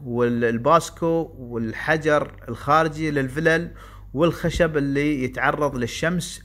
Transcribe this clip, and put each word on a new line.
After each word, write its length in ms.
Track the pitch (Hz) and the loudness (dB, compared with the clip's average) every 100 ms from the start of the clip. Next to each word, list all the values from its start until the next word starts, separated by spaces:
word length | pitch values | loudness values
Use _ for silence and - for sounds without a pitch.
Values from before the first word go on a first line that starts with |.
والباسكو 1300 | 131 117 120 120 120 117 135 165 - - 165 165 156 - | -6 0 0 2 0 2 4 4 2 -4 -2 0 -4 -10
والحجر 960 | 120 117 110 - - 160 151 147 135 - - | -10 -6 -6 -4 -2 0 4 2 0 -10 -12
الخارجي 640 | 113 139 156 160 147 156 | -8 2 4 4 0 -2
للفلل 640 | 143 131 143 165 165 170 - - - - | 0 -2 0 2 2 -2 -12 -18 -18 -8
والخشب 640 | 135 165 - 170 - 165 151 | 2 2 2 -2 2 2 2
اللي 480 | 139 139 147 139 | 0 0 0 0
يتعرض 520 | 127 123 135 147 143 131 | -2 0 0 2 -2 -2
للشمس 680 | 143 - 165 180 - - | -6 -2 -2 -2 -4 -12